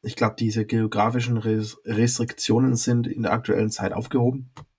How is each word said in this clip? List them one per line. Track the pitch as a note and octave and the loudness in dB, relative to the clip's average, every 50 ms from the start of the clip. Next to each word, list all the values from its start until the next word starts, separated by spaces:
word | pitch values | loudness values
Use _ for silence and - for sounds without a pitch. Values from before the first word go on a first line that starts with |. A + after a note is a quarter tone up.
Ich | - A#2+ - | -8 -10 -2
glaub, | - A#2+ A2 A2 | 0 0 0 0
diese | - A#2 A2 G#2 A2+ G#2+ | 0 -2 -2 0 -2 -2
geografischen | G#2+ - A2+ A2 G#2+ - G#2 G#2 A2+ A#2+ B2 A#2+ B2 A#2+ | 0 0 0 0 2 2 2 2 2 2 0 0 0 -2
Res-, | A2 G#2+ A2 A2 A2 A2 G#2+ - - _ | 0 0 0 0 0 -2 -4 -10 -14 _
Restriktionen | G#2+ A2+ G#2 A#2 A#2+ - - A#2+ A#2 - - - - A#2 A#2 C3 C3 B2 | -4 0 2 2 2 2 0 -2 -4 -4 -6 0 2 4 4 4 4 2
sind | A2+ - B2 A#2+ A#2+ A#2+ | 2 2 2 2 2 0
in | - - - | -2 -4 -2
der | A2+ - | -2 0
aktuellen | - A#2+ - - - - G#2+ A2 | 0 -2 0 0 2 2 2 0
Zeit | - - G2 F#2+ | -2 -2 -4 -4
aufgehoben. | - - A#2 - - C3 A#2+ B2 C3 C#3 B2+ - _ - - _ _ | -4 -4 -6 -2 0 2 2 2 0 -2 -10 -12 _ -20 -20 _ _